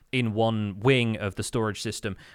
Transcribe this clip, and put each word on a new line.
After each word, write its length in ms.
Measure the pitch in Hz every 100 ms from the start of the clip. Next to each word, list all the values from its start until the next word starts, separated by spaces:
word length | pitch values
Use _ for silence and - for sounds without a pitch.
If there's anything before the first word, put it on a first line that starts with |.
| _
in 200 | 131 117
one 460 | 104 113 113 104 98
wing 380 | 113 131 117 110
of 180 | 101 92
the 80 |
storage 380 | 110 123 110 101
system, 340 | 113 - 110 95 -